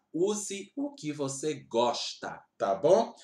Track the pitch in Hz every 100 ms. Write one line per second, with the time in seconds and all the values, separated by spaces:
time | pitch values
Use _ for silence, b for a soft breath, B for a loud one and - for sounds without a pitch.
0 | _ 156 196 208 - 196 190 - 285 -
1 | 151 143 135 - 156 139 - 117 120 -
2 | - - 98 - - - 104 98 151 208
3 | 240 B